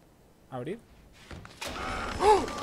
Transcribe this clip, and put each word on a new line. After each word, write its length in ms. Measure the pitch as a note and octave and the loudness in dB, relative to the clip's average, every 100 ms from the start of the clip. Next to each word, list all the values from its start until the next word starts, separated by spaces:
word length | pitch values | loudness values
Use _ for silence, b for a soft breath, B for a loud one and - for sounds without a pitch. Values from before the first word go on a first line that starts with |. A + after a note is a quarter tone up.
| - - - - - | -20 -20 -20 -20 -14
¿abrir? 280 | C3 C3+ A3+ - - - - - - - - - - - - - - | -10 -8 -8 -12 -20 -20 -20 -18 -18 -16 -12 -10 -6 -6 -6 -6 2
¡Oh! 240 | G4+ G4 B3+ - | 6 6 4 -4